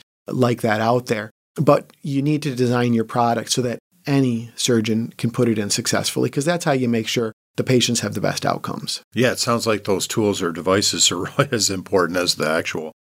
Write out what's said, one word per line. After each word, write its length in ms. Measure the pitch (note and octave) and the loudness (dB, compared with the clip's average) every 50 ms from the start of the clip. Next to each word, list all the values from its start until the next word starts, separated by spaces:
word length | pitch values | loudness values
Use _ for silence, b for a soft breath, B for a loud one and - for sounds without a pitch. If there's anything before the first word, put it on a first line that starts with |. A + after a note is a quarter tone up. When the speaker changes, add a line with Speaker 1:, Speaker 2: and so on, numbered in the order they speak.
| _ _ _ _ _ | _ _ _ _ _
Speaker 1:
like 340 | - F#2 B2+ B2 A#2+ B2 A#2+ | -6 -2 0 2 2 2 0
that 200 | - A2+ G#2 A2 | 0 0 2 2
out 260 | A2 A#2 B2 B2 B2 | 2 2 2 2 0
there. 240 | - A#2 G#2+ G#2 - - _ _ _ _ | -2 -2 -4 -4 -8 -14 _ _ _ _
But 380 | - D3 - C#3+ D3+ - - _ _ | 0 2 4 4 2 0 -6 _ _
you 200 | - D3 C#3 C#3 | -8 -4 -2 -2
need 200 | C#3 D3+ D3+ D3 D3+ | 0 0 0 -2 -2
to 120 | D3 B2 | -4 -2
design 380 | A#2+ B2+ A#2+ B2 A#2+ A#2+ A#2+ A#2+ | 0 0 2 2 2 2 2 2
your 120 | A2+ A2 | 2 0
product 460 | - - B2 A#2+ A#2 A#2 A2+ G#2+ - | 0 0 0 2 2 0 0 -2 -2
so 100 | - C3 | -2 -2
that 180 | A#2+ A#2+ A2+ - - _ _ _ _ | -2 -2 -6 -8 -12 _ _ _ _
any 460 | D3 C#3+ C#3 C3+ B2 A#2 A2+ A#2 A2+ - | 0 2 2 2 2 0 -2 -6 -8 -8
surgeon 580 | - - - A#2+ A2+ G#2+ A#2 A2 A2+ A#2 - - | -4 0 2 2 2 2 2 0 0 -2 -4 -4
can 140 | - - A#2 | -4 -4 -2
put 160 | - - B2 | 0 2 2
it 100 | A#2 A2 | 2 2
in 120 | G#2+ G#2 G2+ | 0 0 -2
successfully, 600 | - - A2+ - - G2+ - - - C3 B2+ B2+ | -2 -2 -2 -2 -2 0 -2 -2 0 0 -2 0
'cause 140 | - D3 C3+ | -2 -2 -2
that's 220 | E3 F3 E3+ - | 0 -2 0 0
how 80 | D#3+ C#3 | 0 0
you 160 | C3 B2+ A#2 | 2 2 0
make 180 | A#2 A2+ A2 | 0 0 -2
sure 240 | - - B2 A2+ A2 - _ _ _ _ | -2 -2 -2 -2 -2 -6 _ _ _ _
the 80 | - A#2+ | -4 0
patients 380 | - B2+ B2 A2+ - A#2+ - | 2 4 4 4 2 2 0
have 120 | - G#2 G#2 | -2 -4 -2
the 60 | G#2 | -2
best 260 | G2 G2 F#2+ - - | -2 -2 -2 0 0
outcomes. 560 | - - - - - - - - - - - - _ - | -2 -2 -2 -4 -6 -8 -8 -6 -8 -8 -10 -12 _ 0
Speaker 2:
Yeah, 180 | G#2+ B2+ A#2+ | 2 2 2
it 80 | F#2 - | 2 0
sounds 260 | - B2+ A#2 A2+ G#2 | 0 0 0 0 0
like 200 | A2+ G#2+ G2+ - | 0 -2 0 0
those 220 | - G2 F2 - | -2 -2 -2 -2
tools 340 | - - A#2 G#2+ G#2 F#2+ G2 | -2 0 0 2 2 2 0
or 100 | F#2 E2+ | -2 -4
devices 580 | E2 F2+ D#2+ F#2 F#2+ G#2 F#2+ - - E2+ - - | -4 -2 0 2 2 2 2 0 0 2 2 0
are 60 | F#2+ | 0
<laughs> 200 | F2 F#2+ - - | -2 -4 -2 -2
really 100 | - C#3 - B2 | -2 -2 0 -2
as 160 | G#2+ G2+ - | -2 -2 -2
important 480 | G2 F#2+ - - G2+ F#2+ F2 E2 F2 F2+ | -2 -4 -2 0 2 2 2 2 0 0
as 160 | F2 E2+ - | 0 0 -2
the 140 | - D2+ D2+ | 0 0 0
actual, 420 | D#2+ E2+ E2 - - E2+ D#2 D#2 - _ _ | 0 0 -2 -4 -6 -6 -8 -10 -12 _ _